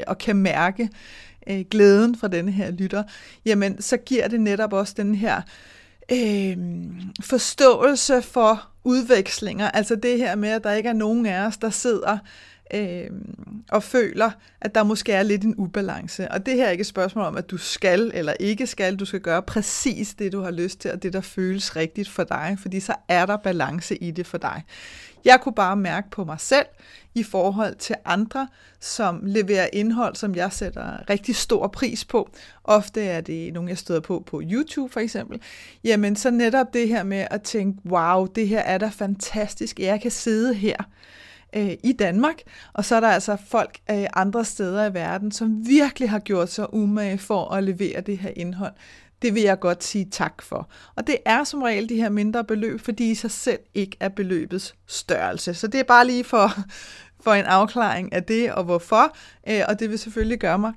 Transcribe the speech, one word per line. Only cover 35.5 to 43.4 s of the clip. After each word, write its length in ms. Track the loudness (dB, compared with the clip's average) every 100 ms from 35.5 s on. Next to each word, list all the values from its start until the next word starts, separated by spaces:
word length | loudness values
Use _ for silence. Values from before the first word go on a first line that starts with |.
| -20 -20 -6
Jamen, 320 | 0 2 2 2
så 140 | 2
netop 420 | 2 4 2 2
det 160 | 0 0
her 140 | 0
med 240 | 0 -4 -4
at 120 | -6
tænke, 360 | -4 -2 -2 -4 -2
"Wow, 380 | 2 4 2 2
det 220 | -2 0
her 120 | 0
er 180 | 0 0
da 100 | -2
fantastisk. 920 | -4 -4 -4 -4 -4 -4 -6 -8 -4
Jeg 200 | -2 0
kan 100 | -2
sidde 440 | -4 0 0 2
her, 220 | 0 -2 -2 -8 -14 -20 -20 -20 -20 _ -4
øh, 160 | -2 0
i 80 | 0
Danmark." 440 | 2 2 2 2 0 -12 -20 -10
Og 120 | -6
så 120 | 0 4
er 40 |
der 80 | 4
altså 280 | 4 2 -4